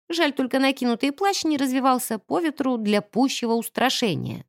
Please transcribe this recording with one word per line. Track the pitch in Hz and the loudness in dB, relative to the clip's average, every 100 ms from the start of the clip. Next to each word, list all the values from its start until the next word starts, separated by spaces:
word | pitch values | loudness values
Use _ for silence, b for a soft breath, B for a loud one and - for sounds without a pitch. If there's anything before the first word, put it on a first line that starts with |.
| - | -6
Жаль, | 339 302 | 0 0
только | 277 254 262 | 0 0 2
накинутый | 269 269 247 233 277 | 2 2 0 0 -2
плащ | 285 392 381 | 0 0 0
не | 330 294 | 0 0
развивался | 269 262 262 254 - 220 | 0 2 2 2 0 -6
по | - - | -4 -2
ветру | 330 285 262 240 | -2 -2 -2 0
для | 208 208 | 2 0
пущего | 202 214 262 - 233 | 0 0 0 0 -2
устрашения, | 233 220 - 247 - 226 135 123 113 | -2 -2 0 0 0 0 -2 -4 -10